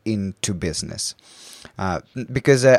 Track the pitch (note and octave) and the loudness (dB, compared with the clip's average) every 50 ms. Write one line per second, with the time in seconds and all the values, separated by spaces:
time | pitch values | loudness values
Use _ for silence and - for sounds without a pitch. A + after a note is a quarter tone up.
0 | _ G#2+ A2 G#2 G2 G2 F#2 - - - G2+ E2+ E2+ F2 D#2+ - - D#2 D#2 - | _ -6 -4 -4 -4 -6 -8 -6 -6 -6 -4 -4 -4 -6 -6 -6 -8 -10 -10 -8
1 | - - - _ _ _ - - - - - - - - _ - G2 F#2+ F2+ D#2+ | -10 -10 -10 _ _ _ -20 -20 -20 -20 -20 -20 -20 -20 _ -6 -4 -4 -4 -4
2 | - _ _ B2+ B2 - B2+ C3+ - - C#3 B2+ B2 C3 B2+ | -8 _ _ -12 -10 -6 -6 -2 4 4 4 6 6 6 6